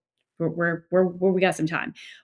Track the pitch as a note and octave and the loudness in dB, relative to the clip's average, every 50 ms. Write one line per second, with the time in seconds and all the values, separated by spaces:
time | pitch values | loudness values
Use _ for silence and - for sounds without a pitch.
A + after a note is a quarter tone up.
0 | _ _ _ _ _ _ _ - E3 D#3+ D#3+ E3+ E3+ E3+ E3+ E3 - - F3 F#3 | _ _ _ _ _ _ _ -4 -4 -4 -2 -2 -2 -2 -2 -4 -4 0 2 4
1 | F#3 F3+ F3 F3+ F#3 F#3+ F#3 F#3 F#3 F#3 - - D#3+ D#3+ E3 - - - - - | 4 2 0 0 2 2 2 4 2 2 0 0 -2 -2 -2 -4 -6 -8 -10 -14
2 | - - - - | -18 -20 -20 -20